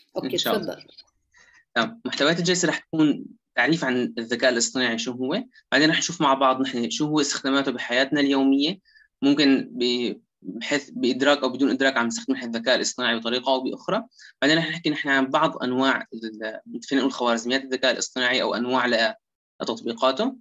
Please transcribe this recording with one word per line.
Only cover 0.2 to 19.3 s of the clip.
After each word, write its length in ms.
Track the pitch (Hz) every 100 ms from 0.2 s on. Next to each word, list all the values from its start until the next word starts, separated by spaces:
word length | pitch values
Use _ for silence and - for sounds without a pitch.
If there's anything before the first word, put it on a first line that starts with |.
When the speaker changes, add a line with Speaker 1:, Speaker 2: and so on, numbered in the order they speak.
| 135
Speaker 2:
إن 40 | 175
شاء 200 | 120 110
الله. 160 | -
Speaker 1:
تفضل. 140 | - - - - _ _ _ _ _ _ -
Speaker 2:
تمام، 260 | 113 - 127
محتويات 340 | - 143 170
الجلسة 280 | 175 175 170
رح 100 | 147
تكون 480 | - 160 151 - - - _ -
تعريف 280 | 123 165
عن 300 | 135 123 117 117
الذكاء 320 | 113 117 135
الاصطناعي 480 | 117 117 131 123 113
شو 140 | 127
هو، 320 | 123 127 135 - _ -
بعدين 180 | 131 151
رح 80 | -
نشوف 240 | - 170
مع 120 | 147
بعض 280 | 135 135 131
نحن 280 | 135 123 117
شو 180 | - 151
هو 140 | 151
استخداماته 500 | 139 - 135 139 139
بحياتنا 480 | 120 - 120 135 151
اليومية، 600 | 139 139 135 139 147 190 _ - _ _
ممكن 480 | 139 143 143 131 -
ب-، 500 | 120 123 123 117 - _ _
بحيث 480 | - 98 - 147 -
بإدراك 540 | - 127 127 135 143
أو 60 | 131
بدون 200 | 123 135
إدراك 280 | 131 135 127
عم 100 | 117
نستخدم 260 | 113 -
نحن 120 | 131 120
الذكاء 300 | 117 117 120
الاصطناعي 440 | - - 123 117
بطريقة 340 | 113 127 127
أو 80 | 131
بأخرى. 440 | 131 - - 202 226 _ - -
بعدين 160 | 139 160
رح 120 | 165
نحكي 200 | - 160
نحن 200 | 143 147
عن 180 | 135 131
بعض 360 | 151 156 -
أنواع 440 | 123 127 135 120 -
ال-، 680 | 113 113 110 110 110 - 120
فينا 200 | - 135
نقول 100 | 131
خوارزميات 520 | - 120 117 120 131
الذكاء 280 | 135 127 131
الاصطناعي 500 | 117 - 131 123 127
أو 140 | 101 101
أنواع 300 | 123 127 120
ل-، 300 | 113 113 - _